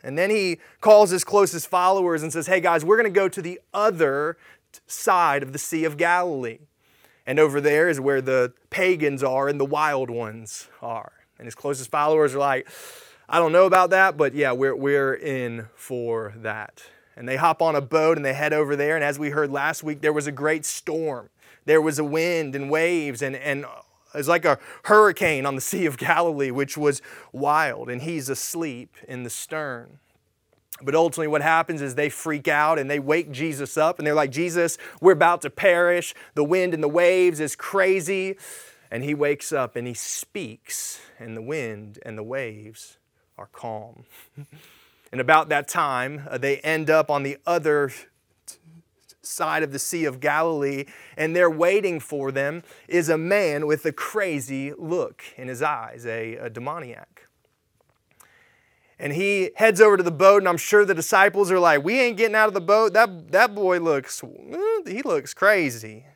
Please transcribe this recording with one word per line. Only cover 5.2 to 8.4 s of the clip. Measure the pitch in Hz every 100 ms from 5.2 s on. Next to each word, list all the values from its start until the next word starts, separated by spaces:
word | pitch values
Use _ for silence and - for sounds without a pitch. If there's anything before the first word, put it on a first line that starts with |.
| 170 143
of | 135
the | 143
Sea | - 160
of | 160 147
Galilee. | 170 175 180 143 120 117 151 _ _ _ _ _ -
And | 135
over | 156 143
there | 147 151 175
is | 143
where | 135 135
the | 127 131